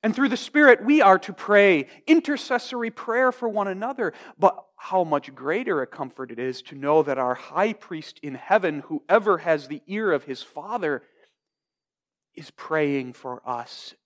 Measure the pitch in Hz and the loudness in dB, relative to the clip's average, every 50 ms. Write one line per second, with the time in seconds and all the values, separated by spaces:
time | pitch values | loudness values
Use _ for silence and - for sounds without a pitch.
0 | - 220 214 240 277 269 - - - - - 302 302 269 240 - 202 233 294 302 | 0 -2 0 2 0 0 0 -4 -6 -2 2 6 8 8 8 6 4 0 2 4
1 | 233 196 190 185 - - 180 - - - 208 202 202 196 180 147 135 - - _ | 6 6 6 4 2 -8 -14 -12 -2 4 6 6 6 6 4 2 0 -4 -14 _
2 | _ - 320 330 320 285 294 254 - - 262 240 - - 254 240 233 226 226 - | _ 4 4 4 4 -2 -6 -6 -4 -4 -4 -4 -4 -6 -8 -8 -8 -8 -8 -10
3 | - - 226 247 262 254 247 - 247 233 202 208 196 196 190 190 214 247 269 254 | -8 -4 0 2 2 0 0 -2 -6 -4 -4 -4 -4 -4 -4 -6 -8 -8 -6 -4
4 | 226 165 - - - - - _ - 190 - - - _ _ - - - 190 190 | -6 -6 -6 -8 -20 -20 -4 _ 2 2 2 0 -18 _ _ -20 -10 -2 0 0
5 | 180 160 151 143 - - 135 127 131 143 165 220 254 240 180 143 131 - - 156 | 0 0 -2 -4 -4 -8 -18 -10 -6 -4 -4 -4 -2 -2 -2 -2 -4 -6 -8 -12
6 | 143 131 _ - 131 120 117 113 123 131 127 - - - 143 139 135 143 151 160 | -12 -12 _ -14 -14 -12 -10 -8 -6 -8 -8 -10 -14 -18 -14 -6 0 2 4 4
7 | 147 143 135 131 127 123 123 - - - 139 165 196 226 214 - - - 180 156 | 4 2 -2 -2 0 -2 -2 -4 -8 -8 -2 -2 -2 -2 -2 -8 -12 -12 -12 -12
8 | 151 - - - - 147 131 - - - 190 220 180 170 151 143 - - 156 147 | -12 -14 -18 -14 -12 -12 -12 -12 -2 2 2 2 2 0 -4 -6 -8 -8 -8 -8
9 | _ - 190 226 196 214 190 160 151 170 160 147 139 131 151 147 _ - 196 214 | _ 2 2 4 4 2 0 0 2 0 0 0 0 -10 -14 -14 _ -8 -6 -4
10 | 220 202 160 135 - - 131 - - - _ 151 156 208 240 233 180 151 143 120 | 0 0 0 0 -2 -6 -12 -12 -12 -16 _ -16 -10 -8 -6 -4 -4 -4 -4 -4
11 | _ _ _ _ _ _ _ _ _ _ _ _ _ _ _ _ _ _ _ _ | _ _ _ _ _ _ _ _ _ _ _ _ _ _ _ _ _ _ _ _
12 | _ _ _ _ _ _ _ 165 156 - _ - - - 160 156 151 143 143 139 | _ _ _ _ _ _ _ -20 -20 -20 _ -20 -8 -4 0 0 0 0 0 -4
13 | 127 127 120 - - 131 123 117 _ 127 123 117 117 - - - - - - _ | -6 -8 -14 -14 -12 -12 -12 -10 _ -8 -8 -8 -8 -14 -18 -20 -20 -20 -20 _
14 | _ | _